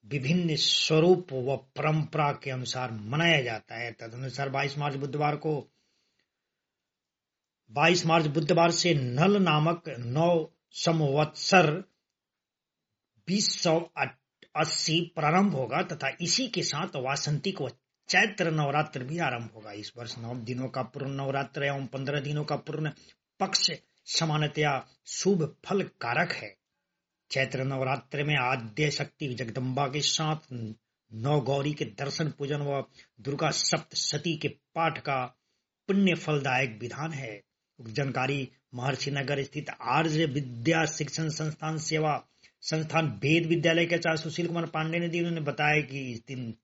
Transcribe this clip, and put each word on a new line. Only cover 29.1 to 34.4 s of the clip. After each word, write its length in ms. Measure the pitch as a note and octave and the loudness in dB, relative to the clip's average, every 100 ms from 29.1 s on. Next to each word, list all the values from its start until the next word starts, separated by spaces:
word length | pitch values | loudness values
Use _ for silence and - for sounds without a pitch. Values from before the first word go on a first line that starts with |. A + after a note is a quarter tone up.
| _ C#3+ | _ -6
जगदम्बा 540 | A#2 A#2 C3 B2+ B2+ C#3 | -6 -6 -4 -2 0 0
के 140 | D3 | 0
साथ 500 | C#3+ - D#3 D#3 - | 0 0 0 -2 -6
नौ 880 | A#2+ A2 A2 _ _ _ A2 B2+ D3+ | -10 -8 -10 _ _ _ -4 2 2
गौरी 320 | B2+ C#3 C#3+ | 2 0 0
के 120 | D3 A#2+ - | -2 -6 -6
दर्शन 340 | C#3+ - D#3 | -6 -2 -4
पूजन 320 | - C#3 D3 | -4 -4 -2
व 220 | C#3+ C#3 - - - _ | -2 -4 -6 -16 -20 _
दुर्गा 280 | A2+ C#3+ D#3+ | -6 0 0
सप्तशती 840 | - - D#3 - - - D3+ E3+ | 0 0 -2 -2 -6 -4 -4 -4
के 100 | D3+ | -4